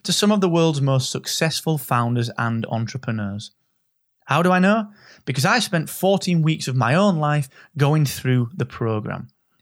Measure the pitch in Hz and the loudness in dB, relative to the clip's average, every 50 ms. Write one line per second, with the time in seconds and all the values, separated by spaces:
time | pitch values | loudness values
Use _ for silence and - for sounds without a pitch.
0 | - - 170 - 208 208 214 208 190 180 165 170 165 165 151 139 139 139 135 131 | -4 -2 0 2 2 4 4 4 2 2 4 4 4 2 2 2 0 2 2 0
1 | 131 - - 123 - - - - 165 160 - - - 160 160 143 - - 131 120 | 0 -2 -6 -8 -8 -6 -4 -2 -2 -2 -2 -2 -2 -2 -4 -2 -2 -2 -2 0
2 | 120 120 120 120 117 120 - - 117 117 113 113 - - - 113 113 - - 131 | 0 0 0 -2 -2 -4 -4 -4 -4 -4 -2 -4 -4 -4 -4 -4 -4 -6 -8 -8
3 | - - 113 107 104 98 98 104 - - _ _ _ _ _ _ _ _ _ _ | -6 -6 -6 -4 -6 -6 -8 -10 -12 -14 _ _ _ _ _ _ _ _ _ _
4 | _ _ _ _ _ - 135 156 175 180 185 180 185 196 214 226 208 208 - - | _ _ _ _ _ -2 0 2 2 4 4 4 4 4 4 2 0 -6 -10 -20
5 | - - - - - - 127 135 131 190 233 240 196 - 185 160 151 - - - | -20 -20 -20 -12 -8 -6 -2 0 2 2 2 2 0 0 -2 -4 -4 -4 -6 -2
6 | 180 190 196 185 - 185 175 165 151 160 160 165 - - 127 127 110 117 143 180 | 0 2 2 2 0 0 2 2 2 2 0 -2 -2 -2 0 0 2 2 4 4
7 | 208 202 175 156 151 147 147 147 139 - - - - _ - 139 143 139 156 156 | 4 2 2 2 0 0 0 0 -2 -4 -8 -20 -20 _ -2 0 2 2 4 2
8 | 147 131 - - - 131 127 127 120 117 - - - - - - 120 113 110 107 | 2 0 -2 -2 0 0 2 2 0 -2 -4 -6 -6 -6 -6 -4 -4 -2 -2 -4
9 | 104 101 92 92 - - _ _ _ _ _ _ | -4 -6 -8 -10 -12 -14 _ _ _ _ _ _